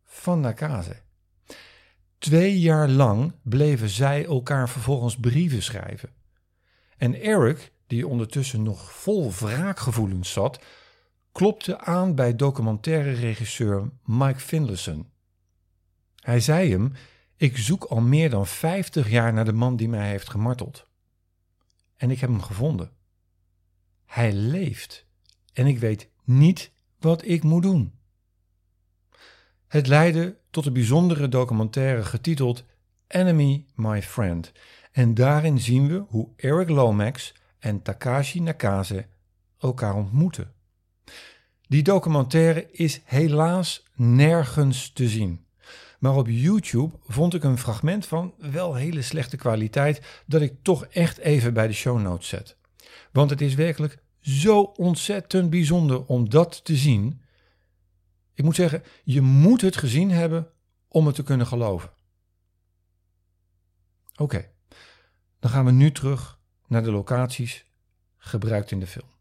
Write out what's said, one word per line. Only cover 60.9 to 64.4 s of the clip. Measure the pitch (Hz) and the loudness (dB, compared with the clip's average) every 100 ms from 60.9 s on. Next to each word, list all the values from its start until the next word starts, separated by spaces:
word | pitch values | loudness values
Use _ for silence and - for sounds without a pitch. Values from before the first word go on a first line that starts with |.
| 160 151 | 2 2
het | |
te | 139 | 0
kunnen | 139 131 120 | -2 0 0
geloven. | 120 110 90 87 _ _ _ _ _ _ _ _ _ _ _ _ _ _ _ _ _ _ _ _ _ _ - | -2 -2 -4 -8 _ _ _ _ _ _ _ _ _ _ _ _ _ _ _ _ _ _ _ _ _ _ -8
Oké, | 147 87 | -4 -4